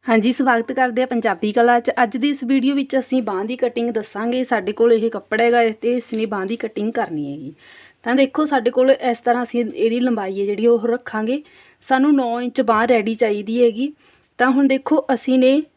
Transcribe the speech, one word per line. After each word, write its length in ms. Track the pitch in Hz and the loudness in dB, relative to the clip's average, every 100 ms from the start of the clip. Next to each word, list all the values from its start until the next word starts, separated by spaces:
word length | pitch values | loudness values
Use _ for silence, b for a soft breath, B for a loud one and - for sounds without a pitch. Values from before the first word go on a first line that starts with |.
| - | 2
ਹਾਂਜੀ, 220 | 226 220 | 2 2
ਸਵਾਗਤ 400 | 254 254 233 226 | 0 2 0 -2
ਕਰਦੇ 300 | 262 254 233 | -2 0 0
ਹਾਂ 60 | 254 | -2
ਪੰਜਾਬੀ 440 | 240 220 190 214 | 0 -2 -2 -2
ਕਲਾ 280 | 208 240 240 | 2 4 4
'ਚ। 120 | 240 - | 0 0
ਅੱਜ 120 | 240 233 | -2 0
ਦੀ 120 | 285 | -2
ਇਸ 140 | 277 | -2
ਵੀਡੀਓ 320 | 240 269 254 285 | 0 0 2 -2
ਵਿੱਚ 220 | 277 269 | -2 -4
ਅਸੀਂ 240 | 254 262 | -2 -2
ਬਾਂਹ 200 | 214 190 214 | -2 -4 -4
ਦੀ 100 | 247 | -2
ਕਟਿੰਗ 340 | 247 240 233 | -2 -2 -4
ਦੱਸਾਂਗੇ। 540 | 220 202 202 233 254 | -4 -6 -6 -4 -4
ਸਾਡੇ 280 | 247 226 202 | -2 -2 -2
ਕੋਲ 220 | 208 233 | 0 2
ਇਹ 160 | 226 226 | 2 0
ਕੱਪੜਾ 340 | 214 - 214 | -6 -6 0
ਹੈਗਾ, 180 | 233 240 | 2 4
ਇਸ 140 | 226 220 | 2 0
ਤੇ 180 | 233 247 | -2 -2
ਇਸ 180 | - | -4
ਨੇ 120 | 220 220 | -6 -4
ਬਾਂਹ 200 | 202 190 | -4 -6
ਦੀ 100 | 226 | -6
ਕਟਿੰਗ 360 | 220 214 208 | -6 -4 -4
ਕਰਨੀ 380 | 233 190 156 143 | -4 -4 -6 -8
ਹੈਗੀ। 220 | 143 139 160 B B B B | -10 -14 -18 B B B B
ਤਾਂ 120 | 233 262 | -2 2
ਦੇਖੋ, 300 | 269 311 302 | 2 0 0
ਸਾਡੇ 260 | 277 226 | 0 0
ਕੋਲ 200 | 254 262 | 2 2
ਇਸ 280 | 269 254 233 | 2 0 -2
ਤਰ੍ਹਾਂ 240 | - 240 | 0 -2
ਅਸੀਂ 200 | 240 240 220 | -2 -4 -4
ਇਹਦੀ 340 | - 220 240 | -2 -2 0
ਲੰਬਾਈ 400 | 247 226 190 196 | -2 -2 -4 -4
ਹੈ 60 | 202 | -4
ਜਿਹੜੀ 220 | 202 233 | 0 2
ਉਹ 200 | 233 233 | 2 0
ਰੱਖਾਂਗੇ। 540 | 240 - 220 220 277 b b b b - | -4 -4 -6 -4 -4 b b b b -2
ਸਾਨੂੰ 280 | 262 285 277 | 2 4 2
ਨੌ 260 | 240 240 | 0 -4
ਇੰਚ 200 | 247 254 | -4 -2
ਬਾਂਹ 260 | 233 220 233 | 2 2 4
ਰੈਡੀ 280 | 240 208 220 | 2 2 0
ਚਾਹੀਦੀ 460 | 226 208 202 233 | 0 0 -4 2
ਹੈਗੀ। 280 | 240 214 277 302 b b b - | 2 2 -8 -8 b b b -2
ਤਾਂ 100 | 247 | 2
ਹੁਣ 160 | 262 277 | 4 2
ਦੇਖੋ, 380 | 269 - 311 - | 0 2 0 0
ਅਸੀਂ 260 | 247 - 254 | -4 0 4
ਨੇ 220 | 254 277 302 | 4 2 -2